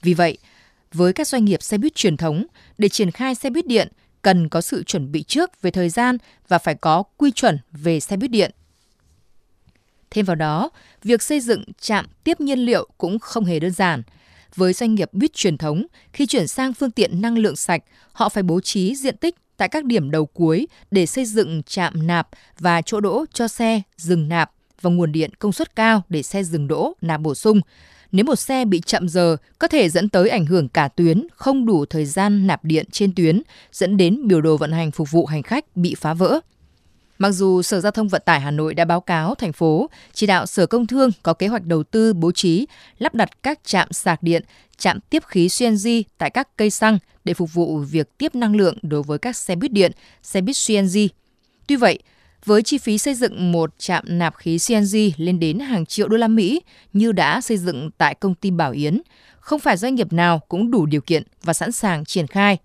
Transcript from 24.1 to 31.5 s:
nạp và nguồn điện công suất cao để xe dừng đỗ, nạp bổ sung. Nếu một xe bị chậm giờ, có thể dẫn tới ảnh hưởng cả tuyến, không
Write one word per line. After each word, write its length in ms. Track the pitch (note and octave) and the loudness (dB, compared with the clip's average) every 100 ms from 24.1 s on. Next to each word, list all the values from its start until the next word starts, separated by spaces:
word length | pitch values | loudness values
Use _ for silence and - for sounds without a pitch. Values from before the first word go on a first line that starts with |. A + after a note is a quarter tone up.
| F3 D3+ | 0 0
nạp 220 | E3+ D3+ _ _ _ | 0 -2 _ _ _
và 100 | F3+ | 0
nguồn 220 | F3 E3+ | 2 2
điện 180 | D#3 D3+ - | 0 -4 -2
công 140 | G#3 | -4
suất 240 | F#3 E4 - | -2 -4 0
cao 260 | A3 A3 F3+ | 2 2 0
để 140 | D#3+ | -6
xe 220 | C3+ G3 | -4 -6
dừng 240 | F#3 D#3+ C#3+ | -4 -2 -2
đỗ, 240 | D3 A3 F4+ | -2 -2 -4
nạp 200 | E3 D#3 | -4 -2
bổ 140 | D#3 | -2
sung. 260 | C3+ A3 G#3+ - _ - _ _ | 0 4 4 2 _ -20 _ _
Nếu 120 | F#3 | 0
một 120 | B3 C4+ | 2 0
xe 280 | - C4 | 0 -2
bị 160 | A#3+ F3+ | 0 0
chậm 280 | - G3+ F3 | 0 -4 -2
giờ, 280 | F3 F3 D#3 _ _ | 2 2 0 _ _
có 100 | E4 | 0
thể 200 | D#4 F#3 | 4 2
dẫn 200 | E3 G#3 | 2 2
tới 200 | G3 F#3+ | 4 4
ảnh 180 | - D3+ | 2 2
hưởng 220 | F3+ C#3 | 2 2
cả 200 | - C#3+ | 0 -2
tuyến, 380 | - E3+ E3 E4 | 2 4 4 0
không 320 | _ - | _ 0